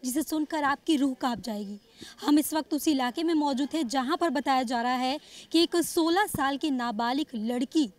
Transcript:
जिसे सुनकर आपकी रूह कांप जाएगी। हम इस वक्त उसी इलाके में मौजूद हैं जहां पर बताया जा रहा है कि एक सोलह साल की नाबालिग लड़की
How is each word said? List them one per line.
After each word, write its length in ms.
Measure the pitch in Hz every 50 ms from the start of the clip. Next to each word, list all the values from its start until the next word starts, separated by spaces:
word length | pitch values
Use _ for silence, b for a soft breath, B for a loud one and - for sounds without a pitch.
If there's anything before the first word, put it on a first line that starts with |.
| -
जिसे 180 | 254 240 285 294
सुनकर 420 | - - 311 311 - - 311 285
आपकी 320 | 269 285 277 _ - 320
रूह 180 | 269 269 277 262 -
कांप 200 | - 262 240 208
जाएगी। 400 | 185 - 214 208 208 196 208 202 _ B B B B B B B
हम 180 | - - 294 302
इस 160 | 311 - -
वक्त 200 | 311 302 - -
उसी 160 | 285 - 330
इलाके 320 | 311 262 254 247 240 - 320
में 120 | 330 339
मौजूद 340 | 311 294 285 277 240 294 269 -
हैं 140 | 320 320 226
जहां 280 | 233 269 262 247 339
पर 140 | 359 349 339
बताया 320 | 262 285 262 285 269 262 262
जा 200 | 226 262 233 233
रहा 120 | 247 254
है 260 | 254 254 254 269 302 B B B B B B -
कि 100 | 320 339
एक 140 | 330 -
सोलह 500 | 349 311 - - 349 320 320 330 370 415
साल 300 | 370 - - 285 269 277
की 140 | 262 - 311
नाबालिग 560 | 277 254 240 240 226 208 233 233 262 277 311 _ -
लड़की 520 | 226 208 226 247 247 262 - - 320 302 202 185